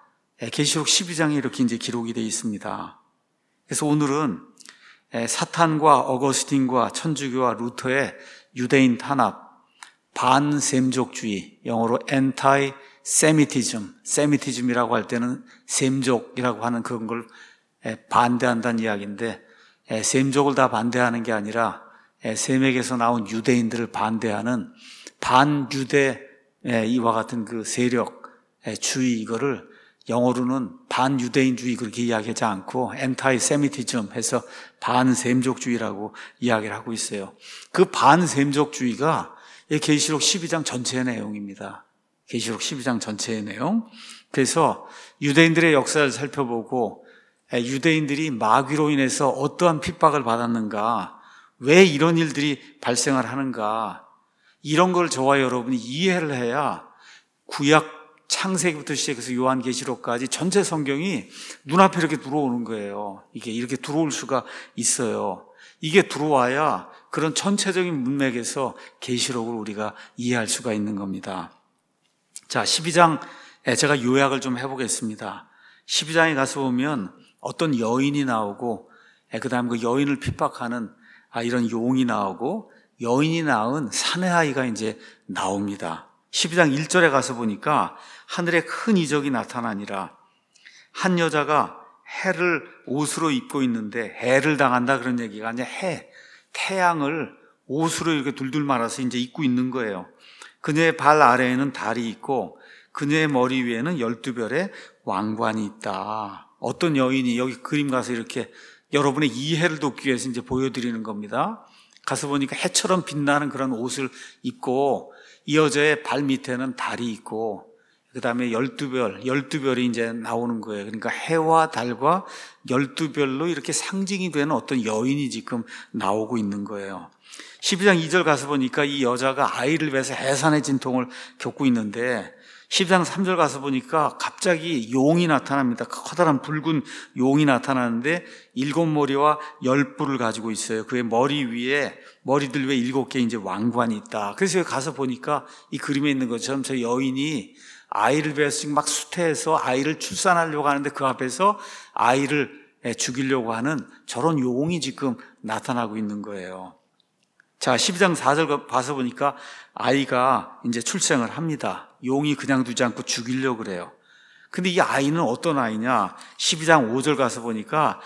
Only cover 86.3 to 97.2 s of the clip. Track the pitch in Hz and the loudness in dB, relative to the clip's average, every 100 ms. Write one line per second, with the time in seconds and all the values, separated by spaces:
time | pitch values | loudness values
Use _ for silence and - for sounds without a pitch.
86.3 | - 170 170 160 135 156 180 165 135 120 | -2 0 4 4 4 2 6 6 4 0
87.3 | 120 117 101 - 143 87 - - - - | -2 -4 -2 0 0 0 -4 -20 -20 -12
88.3 | - 175 170 160 - - 202 151 147 143 | -4 0 2 0 -4 2 2 4 0 0
89.3 | 123 - 123 117 101 101 101 92 - _ | -2 -4 -6 -6 -6 -6 -8 -8 -12 _
90.3 | _ _ _ - - - - 190 180 165 | _ _ _ -20 -20 -20 -2 0 2 2
91.3 | 151 139 151 110 - - _ - - 190 | 2 2 2 0 -4 -20 _ -16 -6 -2
92.3 | 165 175 160 - - - 131 151 - 160 | 0 0 0 -4 -16 -6 -2 -2 0 0
93.3 | 131 - 143 131 117 107 120 107 - 120 | 0 -2 -2 0 -2 -4 -6 -8 -4 2
94.3 | 131 147 147 135 123 123 135 127 120 117 | 2 4 2 2 2 2 0 0 -4 -4
95.3 | 104 110 117 123 - 190 151 - - - | -8 -8 -6 -8 -6 -6 -6 -10 -20 -20
96.3 | - _ - - 190 175 165 143 160 | -20 _ -8 -4 2 2 2 0 -2